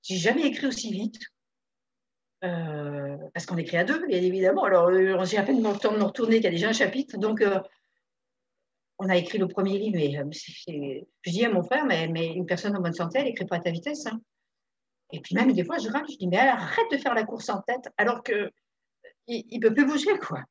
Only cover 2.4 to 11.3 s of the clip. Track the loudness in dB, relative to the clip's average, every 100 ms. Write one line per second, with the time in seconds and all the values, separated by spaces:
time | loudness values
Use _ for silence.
2.4 | -6 -4 -6 -6 -8 -8 -8 -10 -12 -12
3.4 | -6 -6 -2 0 2 0 0 2 2 4
4.4 | 2 4 4 6 6 6 4 2 0 0
5.4 | 2 2 2 2 0 2 0 0 2 4
6.4 | 4 2 0 2 2 0 -6 -4 -2 2
7.4 | 2 2 -4 _ _ _ _ _ _ _
8.4 | _ _ _ _ _ -6 2 2 2 -2
9.4 | -2 0 0 0 -2 0 0 -2 -6 -10
10.4 | -16 -16 -12 -8 -8 -10 -14 _ -6